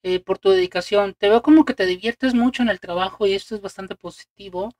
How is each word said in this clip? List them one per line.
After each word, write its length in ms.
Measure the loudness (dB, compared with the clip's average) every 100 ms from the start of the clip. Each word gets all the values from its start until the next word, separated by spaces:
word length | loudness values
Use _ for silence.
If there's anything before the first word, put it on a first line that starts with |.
| -4
eh, 120 | -6
por 180 | -4 -2
tu 140 | 2
dedicación. 640 | 2 2 -4 -2 -2 -2
Te 140 | -2 2
veo 120 | 2
como 240 | 6 6
que 80 | 6
te 140 | 0 -2
diviertes 480 | -2 -6 -4 0
mucho 260 | 2 0 0
en 80 | -2
el 100 | -2
trabajo 460 | -6 -4 -6 -2
y 80 | -2
esto 220 | -2 -6
es 60 | -12
bastante 340 | -12 -14 -14
positivo 760 | -14 -16 -18 -20 _ -12 -10 -10